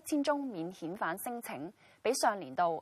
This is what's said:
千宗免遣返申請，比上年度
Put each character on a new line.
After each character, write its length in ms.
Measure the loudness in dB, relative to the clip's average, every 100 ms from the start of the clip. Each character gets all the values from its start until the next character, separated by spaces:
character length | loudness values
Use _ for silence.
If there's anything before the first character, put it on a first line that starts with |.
千 180 | 0 2
宗 240 | 2 2 0
免 240 | -4 -6
遣 240 | -6 -6
返 220 | -2 -2 -2
申 240 | -4 -8
請， 320 | -6 -8 -8 -10 -20 -2
比 100 | 0
上 260 | 4 4 2
年 160 | 0
度 220 | 2 2 2